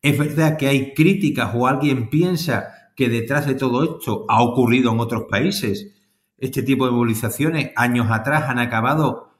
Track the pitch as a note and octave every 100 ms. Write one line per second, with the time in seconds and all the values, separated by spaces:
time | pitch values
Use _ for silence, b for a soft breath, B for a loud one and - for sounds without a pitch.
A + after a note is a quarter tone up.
0 | C#3+ C#3 D3 D#3 D#3 D3+ C3+ C#3 C3+ -
1 | D#3 G3 D3+ - G2+ A#2 B2 C#3 C#3+ C3
2 | A2 D3+ F3+ E3+ E3 A2 - B B -
3 | B2 A#2 A2+ C#3+ C#3+ C3 C3 B2 D#3 -
4 | - G#2 - A2 A#2+ B2 A#2+ B2 A#2+ A2+
5 | A#2 A#2 - G2 D#3+ G3 A2+ G2 - b
6 | b b b _ C3 C3 B2+ C3 B2+ A#2+
7 | A#2 A2 A2+ - D3+ D#3+ C3 - A#2+ A#2+
8 | G#2+ A2 A2+ D3+ C3+ B2 A#2+ A2+ A#2 D3+
9 | C#3+ B2 - _